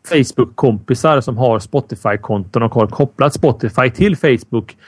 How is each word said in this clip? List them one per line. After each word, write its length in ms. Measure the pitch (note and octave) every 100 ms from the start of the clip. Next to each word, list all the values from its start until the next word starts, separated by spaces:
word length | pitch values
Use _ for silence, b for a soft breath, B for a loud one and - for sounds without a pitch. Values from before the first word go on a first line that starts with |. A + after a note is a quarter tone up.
| -
Facebook-kompisar 1120 | D#3+ B2+ - A#2 - C3+ G#2 - B2 D#3+ C#3+
som 160 | - A2+
har 220 | B2+ A2
Spotify-konton 1040 | - C#3+ - A2 G#2+ G#2 - G#2 F#2 -
och 100 | A2+ A#2+
har 120 | G#2+
kopplat 460 | - C#3 - C#3+
Spotify 560 | - D3+ A#2+ A2+ - B2+
till 280 | - G3+ E3
Facebook 600 | D#3+ A#2 - A#2 G#2 -